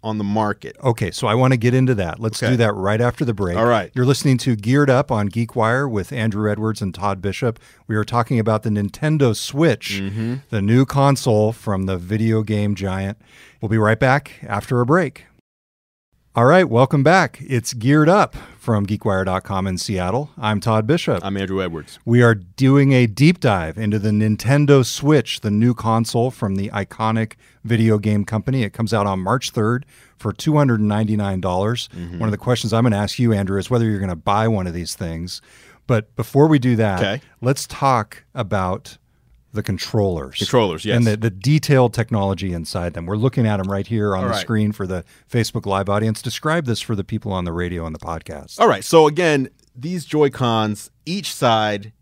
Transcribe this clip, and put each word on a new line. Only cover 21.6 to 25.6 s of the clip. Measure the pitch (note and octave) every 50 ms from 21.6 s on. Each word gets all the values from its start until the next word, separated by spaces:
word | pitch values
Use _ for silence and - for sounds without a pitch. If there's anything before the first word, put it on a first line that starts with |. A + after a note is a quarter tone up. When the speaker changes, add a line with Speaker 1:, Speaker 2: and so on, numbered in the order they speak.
Speaker 1:
Edwards. | F#2 F2 E2 D#2 D2+ - - - _
Speaker 2:
We | A#2 A#2 B2
are | A#2+ A#2 A2+
doing | G2+ F2 F2 - - C3+ C3 C#3 C#3+ C#3 C#3
a | C3+ B2+ B2 A2+
deep | G2 - C#3+ E3 F3+ -
dive | - B2+ G2+ F#2 E2 D#2+ D#2+
into | - A2+ G#2 G#2 G#2+
the | F#2+ A2
Nintendo | G#2 G#2 G#2+ A2 G#2+ G#2 - A2 C#3 D3 D3 C#3 C#3+ C3+ B2
Switch, | - - - C3+ C#3+ D#3 C#3 - - - -
the | - G#2+
new | G#2 G#2